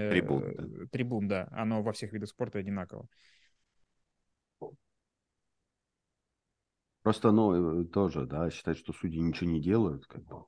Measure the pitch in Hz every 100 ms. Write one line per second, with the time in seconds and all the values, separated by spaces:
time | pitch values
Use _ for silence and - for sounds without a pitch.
0 | 104 90 52 67 50 - - - - 123
1 | 120 117 98 98 - - 110 113 107 104
2 | 104 104 101 - 117 104 95 101 90 101
3 | 120 _ _ _ _ _ _ _ _ _
4 | _ _ _ _ _ - - - _ _
5 | _ _ _ _ _ _ _ _ _ _
6 | _ _ _ _ _ _ _ _ _ _
7 | 110 107 117 107 107 87 87 80 82 98
8 | 95 78 65 71 85 - - 80 - 80
9 | 90 80 82 78 87 82 78 110 101 69
10 | - - - -